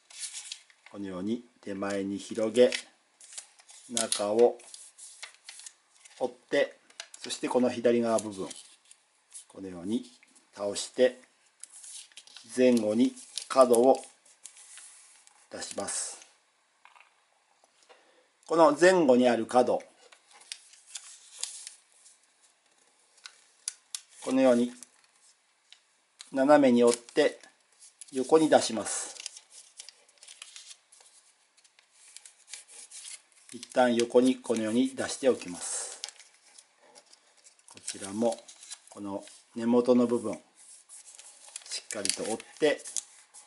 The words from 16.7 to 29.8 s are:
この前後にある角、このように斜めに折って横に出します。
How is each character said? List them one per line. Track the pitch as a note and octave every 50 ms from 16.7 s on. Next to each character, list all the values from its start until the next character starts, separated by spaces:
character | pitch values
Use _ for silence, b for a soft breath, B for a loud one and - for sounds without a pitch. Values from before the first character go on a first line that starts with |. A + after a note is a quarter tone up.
| _ _ _ - _ - _ _ _ _ _ _ _ _ _ _ _ _ _ _ _ _ b b b b b b b b b b b b b -
こ | E3
の | E3 D#3+ D3 D3 C3+
前 | E3+ F#3 F#3+ F3+ D#3+
後 | C3 B2+ B2
に | B2 B2
あ | A#2
る | A2+ A2
角、 | - A#2+ B2 A#2+ G#2+ F#2+ - - - _ _ _ - - - _ _ _ - - - - - - - - - _ - - - - - - - - - - - - - - - - - - - _ _ _ _ _ - _ _ _ _ _ _ _ _ _ _ _ _ _ _ _ _ _ _ _ _ _ _ - - - _ _ _ _ _ _ - - _ _ _ - - - _ - -
こ | - C3
の | C3 C3
よ | C3 C3 A#2+
う |
に | A#2+ A#2+ B2 B2 - - - _ _ _ _ _ _ _ _ _ _ _ _ _ _ _ _ - - _ _ _ _ _ _ _ - - -
斜 | - C3+ C3+ C#3+ D3+ D3
め | C#3 C3
に | A#2+ A#2+ A#2+
折 | A#2+ A#2+
っ | -
て | - - - D3+ D3 - - - - - _ _ _ _ _ _ - - _ - - - C3+
横 | C3 B2+ - D#3 D#3+
に | D#3 D3+
出 | D3 A#2
し | - -
ま | A2+ G#2+ G2
す。 | - - - - - - - - - - - - _ - - - - _ -